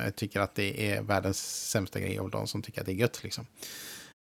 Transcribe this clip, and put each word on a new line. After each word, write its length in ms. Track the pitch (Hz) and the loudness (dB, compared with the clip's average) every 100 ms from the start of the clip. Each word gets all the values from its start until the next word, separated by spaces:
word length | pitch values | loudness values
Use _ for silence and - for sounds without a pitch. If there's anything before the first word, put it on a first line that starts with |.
| 117 | 0
eh, 60 | |
tycker 280 | - 107 98 | 0 0 2
att 160 | 98 - | 2 2
det 360 | 101 - 107 | 0 2 2
är 100 | 101 | 2
världens 680 | 104 98 95 95 - - - | 4 4 4 0 -2 -4 2
sämsta 300 | 113 95 101 | 2 2 -2
grej 200 | 95 101 | -2 -2
och 100 | 98 | -2
de 180 | 107 107 | -2 -2
som 140 | 107 | -2
tycker 180 | 104 - | -4 -4
att 40 | 98 | -2
det 60 | |
är 40 | 95 | 2
gött, 240 | 120 - | 2 2
liksom. 220 | 107 - 117 - - - - - - - | -8 -8 -10 -12 -12 -10 -12 -12 -16 -20